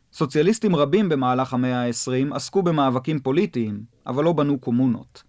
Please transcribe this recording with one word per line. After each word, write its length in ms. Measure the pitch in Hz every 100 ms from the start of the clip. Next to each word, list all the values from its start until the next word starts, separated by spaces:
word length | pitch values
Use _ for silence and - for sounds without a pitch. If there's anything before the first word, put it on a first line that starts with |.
| _
סוציאליסטים 600 | - 151 151 160 226 214 165
רבים 340 | 143 185 202
במהלך 440 | 147 127 127 131
המאה 280 | 123 127 123
העשרים 520 | 120 117 - 127 143
עסקו 300 | 143 - 196
במאבקים 560 | 175 156 135 127 127 156
פוליטיים, 640 | 135 143 196 123 110 104 113 _ -
אבל 160 | 123
לא 100 | 160
בנו 260 | 156 143 139
קומונות. 640 | 131 120 131 113 - -